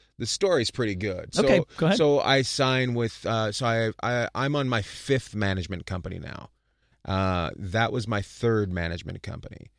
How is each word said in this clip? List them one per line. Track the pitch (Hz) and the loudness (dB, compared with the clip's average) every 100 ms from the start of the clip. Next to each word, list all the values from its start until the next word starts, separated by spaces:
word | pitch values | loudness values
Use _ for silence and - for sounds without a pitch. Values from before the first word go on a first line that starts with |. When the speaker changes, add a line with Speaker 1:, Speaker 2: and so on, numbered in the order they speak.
| _ - | _ -8
Speaker 1:
the | 110 | -4
story's | - 196 160 110 | 0 2 4 2
pretty | - 110 92 | 0 -2 -2
good. | 104 90 - | -4 -6 -4
So, | 160 | 2
Speaker 2:
Okay, | 135 175 - - | 4 4 2 0
go | 160 | 2
ahead. | 196 | 4
Speaker 1:
so | 147 143 | 4 4
I | - 135 | 4 2
sign | 127 - 131 131 127 | 2 2 2 2 2
with, | 120 117 - - | 0 -2 -2 -2
uh, | 113 110 | 0 0
so | 104 120 | 0 0
I, | 113 113 - | 2 0 -2
I, | 117 123 113 | -2 0 -2
I'm | 107 135 143 | -2 0 0
on | 131 | 0
my | 117 | 0
fifth | 98 - - 135 - 104 | -2 -8 0 0 0 -2
management | 101 95 85 90 - | 0 0 -4 -8 -6
company | 92 87 87 | -6 -6 -10
now. | - - - _ _ _ _ - | -12 -14 -16 _ _ _ _ -10
Uh, | - 95 95 90 80 - | -2 2 2 2 -2 -4
that | 95 107 113 | -2 0 0
was | 120 107 | -2 -2
my | 104 | -4
third | - - 117 110 101 | -4 -2 2 2 2
management | 90 85 87 - - | -2 -2 -4 -8 -10
company. | 101 - - - - | -10 -12 -14 -16 -20